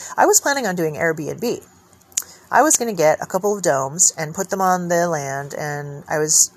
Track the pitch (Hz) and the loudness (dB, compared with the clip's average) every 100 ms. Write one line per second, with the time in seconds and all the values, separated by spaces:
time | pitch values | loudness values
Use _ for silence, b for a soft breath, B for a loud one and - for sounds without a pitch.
0 | B - 311 427 294 277 220 180 160 147 | B 2 4 4 2 0 -2 -2 -2 0
1 | 165 160 143 139 240 - - _ _ _ | -2 -2 -6 -6 -4 -6 -10 _ _ _
2 | _ - B B B 220 302 - 233 180 | _ -8 B B B 4 4 2 0 2
3 | 156 156 - 185 202 208 175 135 135 151 | 2 2 -2 -2 -2 0 0 0 -2 2
4 | - - 151 180 185 196 185 185 175 170 | 2 2 -6 -8 -6 0 2 2 2 0
5 | 175 156 139 139 143 - 151 147 147 143 | 2 -2 -4 -6 -8 -8 -6 -6 -8 -12
6 | - 156 156 - - | -6 -2 2 2 2